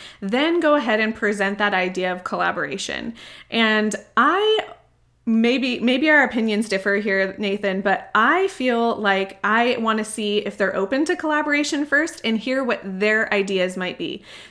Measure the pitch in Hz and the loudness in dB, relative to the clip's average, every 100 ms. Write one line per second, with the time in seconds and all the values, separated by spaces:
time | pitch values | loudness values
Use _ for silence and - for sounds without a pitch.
0 | - - 196 247 311 339 311 294 233 214 | -20 -10 -4 0 2 2 4 2 2 0
1 | 220 220 208 202 196 202 208 190 185 185 | 0 0 -2 0 -2 0 0 0 0 -2
2 | 185 180 - 180 175 175 147 196 - 67 | -4 -4 -6 -2 -2 -2 -6 -6 -8 -8
3 | 117 226 - - - 226 226 214 214 202 | -8 -12 -20 -20 -6 0 2 2 2 -2
4 | - - 269 370 427 427 - - _ _ | -2 2 2 4 2 2 -2 -16 _ _
5 | _ _ - 226 233 254 254 240 240 254 | _ _ 0 2 4 2 0 0 2 2
6 | 311 302 262 254 220 208 226 190 202 202 | 4 4 4 0 0 0 0 0 0 0
7 | 208 190 190 - 202 202 202 190 196 185 | 0 0 0 -2 -4 -2 -2 0 0 0
8 | - 214 240 339 381 - 254 233 233 - | 2 2 4 2 0 0 0 2 0 0
9 | 208 190 190 - 196 220 247 - 220 220 | 0 0 -2 -4 0 2 2 0 0 -2
10 | 214 - 208 208 202 202 190 - 196 269 | -4 -4 -2 -2 -2 -2 -2 0 0 0
11 | 330 359 311 302 302 285 294 294 294 285 | 0 -2 0 0 0 0 0 -2 0 0
12 | 320 - 233 220 254 262 247 233 196 190 | 0 -4 -2 -2 -2 -2 0 -4 -6 -2
13 | 208 214 - 208 196 190 185 185 180 - | 0 2 0 0 0 0 0 -2 -6 -6
14 | 170 - - - - | -8 -10 -14 -20 -20